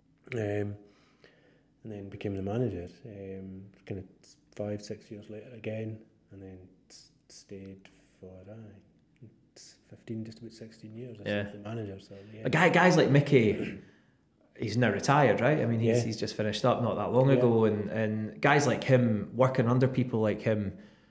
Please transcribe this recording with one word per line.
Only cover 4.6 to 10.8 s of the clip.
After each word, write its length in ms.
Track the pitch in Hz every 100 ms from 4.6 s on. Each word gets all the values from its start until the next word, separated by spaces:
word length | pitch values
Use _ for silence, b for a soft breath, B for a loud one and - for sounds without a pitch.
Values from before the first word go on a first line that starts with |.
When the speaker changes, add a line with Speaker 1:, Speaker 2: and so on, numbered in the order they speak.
| 104 104
Speaker 1:
six 280 | - 107 -
years 180 | 104 101
later 180 | 107 131
again, 440 | 117 107 110 110 110 - _ _
and 100 | 98
then 160 | 95 92 92 _ _
s-, 200 | - _ _ _
stayed 600 | - - 98 95 95 - _ _ _
for, 100 | 92 92 95
aye, 720 | 110 110 95 _ _ _ _ 113 _ _ - - _ _
fifteen, 360 | - - 110
just 140 | 110 -
about 140 | 113
sixteen 420 | - 113 -